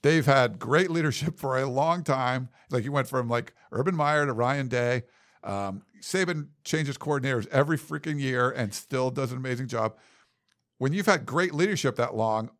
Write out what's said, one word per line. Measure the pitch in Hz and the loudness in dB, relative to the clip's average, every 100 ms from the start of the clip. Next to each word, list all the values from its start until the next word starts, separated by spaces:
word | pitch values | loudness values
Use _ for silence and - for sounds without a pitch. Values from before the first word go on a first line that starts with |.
they've | 143 160 | 4 4
had | 139 135 123 - | 6 4 4 0
great | 107 147 185 | 0 2 2
leadership | 165 151 127 151 - | 0 0 0 -4 -4
for | 135 131 | -2 -2
a | 135 | 0
long | 127 160 175 | 0 0 0
time. | 156 135 123 127 127 _ _ | 0 0 0 -2 -6 _ _
Like, | 127 | -2
you | 113 | 0
went | 143 127 | -2 0
from, | 131 117 | -2 0
like, | 120 - _ _ | -2 -2 _ _
Urban | - 151 | -2 0
Meyer | 170 147 151 | 2 2 2
to | 143 | 2
Ryan | 113 120 143 131 | 2 0 0 0
Day. | 123 120 123 120 _ _ _ | 0 2 0 -4 _ _ _
Um, | - 98 98 95 _ _ | -8 -4 -4 -8 _ _
Saban | - 190 180 160 143 _ | -4 -2 0 -2 -6 _
changes | - 156 143 135 | -4 -2 -2 -4
coordinators | - 143 135 123 104 | -2 0 2 0 2
every | 135 143 156 | 2 2 0
freaking | - 151 151 147 | -2 -8 -4 -2
year | 135 123 123 | 0 2 2
and | 131 107 | 0 -4
still | - - 135 131 | -6 -4 -2 -2
does | 127 131 | -2 -4
an | 127 | -4
amazing | 131 123 131 | -4 -4 -4
job. | 113 110 - _ _ _ _ _ _ _ _ | -2 -2 -4 _ _ _ _ _ _ _ _
When | 131 | -2
you've | 180 202 | 2 2
had | 180 113 | 2 2
great | 139 180 | 0 0
leadership | 147 185 185 135 - | 2 0 2 0 0
that | 117 | -2
long | 110 110 110 113 _ | 0 0 0 -4 _